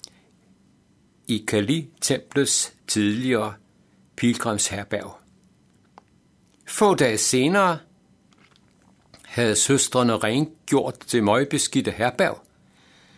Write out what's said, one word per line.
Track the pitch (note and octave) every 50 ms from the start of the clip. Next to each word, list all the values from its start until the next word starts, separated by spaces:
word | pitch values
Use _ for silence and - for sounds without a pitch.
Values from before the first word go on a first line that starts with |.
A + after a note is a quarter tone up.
| - - _ _ _ _ _ _ _ _ _ _ _ _ _ _ _ _ _ _ _ _ _ _ _ -
i | A2+ G#2 - -
Kali-templets | A2+ G#2 G2+ A2 D#3 E3 D3 - _ - - - C3+ B2+ - - - C#3+ C3+ C3+ - - - - - _ _
tidligere | - - G#2+ G#2 G#2 G#2 A#2+ B2+ B2+ B2 A2 G#2+ G#2 G#2 - _ _ _ _ _ _ _ _ _ _ -
pilgrimsherberg. | - A#2+ A#2+ A#2 - - A#2+ G#2 G2 - - G2 G2+ G2+ - A2 G2+ - F#2+ - - _ _ _ _ _ _ _ _ _ _ _ _ _ _ - - _ _ _ _ _ _ _ _ _ _ _ _ -
Få | - - - A3 G3+ F3+
dage | - C#3 A#2+ A2 -
senere | - - - B2+ C3 D#3+ F#3+ G3+ F#3+ F3+ E3 D3+ - _ _ _ _ _ _ _ _ _ _ _ _ _ _ _ _ _ _ _ _ _ _ _ _ _ - - -
havde | - - A#2+ A#2+ G#2+ G#2
søstrene | - - - C#3 C3+ - - - B2+ B2 A#2 A2
rengjort | G#2 A2 G#2+ A#2 C#3 D#3 D#3 - _ - - C#3+ C3+ - C3+ - - - -
det | - A#2 G#2
møgbeskidte | G2+ G#2+ B2+ C#3+ C#3+ D#3 C3+ - - - C3+ G#2 G#2
herberg, | F#2+ G2+ A2+ B2 - - F#3+ C3 G#2+ - - _ _ _ _ _ _ _ _ _ _ _ _ _ _